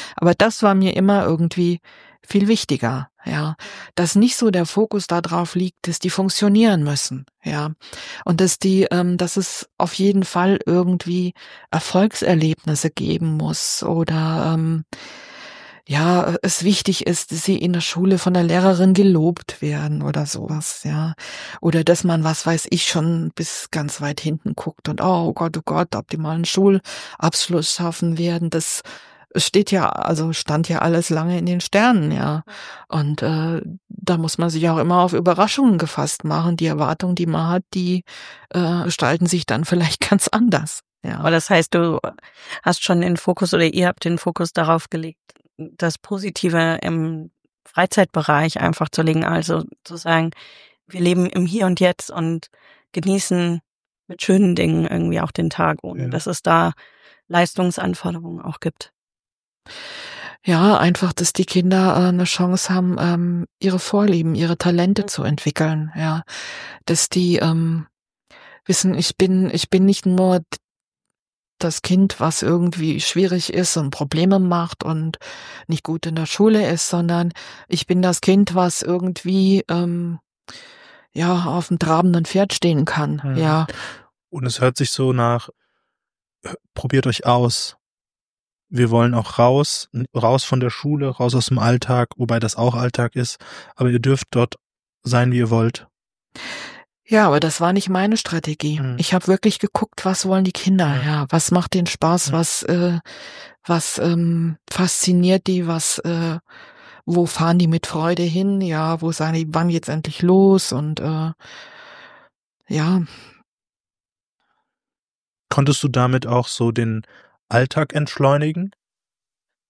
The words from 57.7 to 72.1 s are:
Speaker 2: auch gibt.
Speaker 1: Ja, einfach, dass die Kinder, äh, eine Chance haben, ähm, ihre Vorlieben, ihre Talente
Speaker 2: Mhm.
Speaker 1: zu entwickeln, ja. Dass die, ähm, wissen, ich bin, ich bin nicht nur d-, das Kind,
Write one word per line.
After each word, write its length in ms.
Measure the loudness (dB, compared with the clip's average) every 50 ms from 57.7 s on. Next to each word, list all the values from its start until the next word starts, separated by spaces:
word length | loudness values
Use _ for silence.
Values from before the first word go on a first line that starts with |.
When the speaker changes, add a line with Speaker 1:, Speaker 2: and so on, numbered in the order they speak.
| -2 -2 -4 -4 -4 -4 -6 -6 -6 -6 -10 -10 -12 -10
Speaker 2:
auch 180 | -10 -10 -10 -6
gibt. 320 | -8 -8 -8 -8 -20 -20 _ _ _ _ _ _ _ _ _ _ _ _ _ _ _ -20 -20 -18 -16 -16 -16 -16 -16 -16 -16 -16 -16 -18 -16 _ -2
Speaker 1:
Ja, 340 | 0 2 4 6 6 6
einfach, 360 | 6 4 2 2 2 0 -2 -2
dass 180 | -2 -4 -2
die 140 | 0 -2 -2
Kinder, 500 | 0 0 2 2 4 4 4 4 4 4
äh, 140 | 4 2 2
eine 160 | 2 2 0
Chance 480 | 0 0 0 0 0 0 0 0 0 0
haben, 240 | 0 0 0 0 0
ähm, 460 | 0 0 0 0 0 -2 -2 -4 -6 -8 _
ihre 220 | -4 -2 0 0 0
Vorlieben, 560 | -2 0 0 2 4 4 2 2 2 0 0
ihre 220 | 0 0 0 0
Talente 460 | 0 0 2 2 2 2 2 2 0 0
Speaker 2:
Mhm. 40 |
Speaker 1:
zu 160 | -4 -4 -4 -2
entwickeln, 640 | -2 -2 0 -2 -4 -2 0 0 0 0 -2 -4 -6 -6
ja. 280 | -4 -4 -2 -4 -4 -6 -10 -14 -14 -14 -14 -14 -16 -16 -18 -18 -12 -4
Dass 240 | -2 0 0 0
die, 300 | 0 0 2 2 4 2
ähm, 500 | 4 2 2 2 2 0 0 0 -2 -4 _ _ _ _ _ _ _ _ _ -20 -20 -20 -20 -20 -12 -2
wissen, 280 | -2 0 2 2 0 2
ich 220 | 0 -2 -2 2
bin, 340 | 2 2 4 4 2 2 0
ich 200 | 0 -2 -2 2
bin 160 | 4 4 6
nicht 200 | 6 4 4 2
nur 340 | 2 2 4 4 4 2 2
d-, 60 | 0 -6 -16 -16 _ _ _ _ _ _ _ _ _ _ _ _ _ _ _ _ _ _ _
das 240 | -4 -4 -4 -4 -4
Kind, 380 | -2 0 2 4 4 2